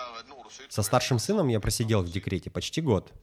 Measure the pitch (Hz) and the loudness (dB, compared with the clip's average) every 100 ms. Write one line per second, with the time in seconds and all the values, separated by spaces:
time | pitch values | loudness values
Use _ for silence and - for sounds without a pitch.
0 | 123 117 117 - - - 135 - 104 127 | -10 -12 -16 -18 -20 -20 -6 -4 2 2
1 | - 123 - 214 147 113 110 - 113 110 | 2 0 2 2 2 2 0 0 2 2
2 | 87 95 104 95 - - - - 160 95 | 2 -4 -2 -4 -4 -8 -6 -2 2 2
3 | - - | 0 -12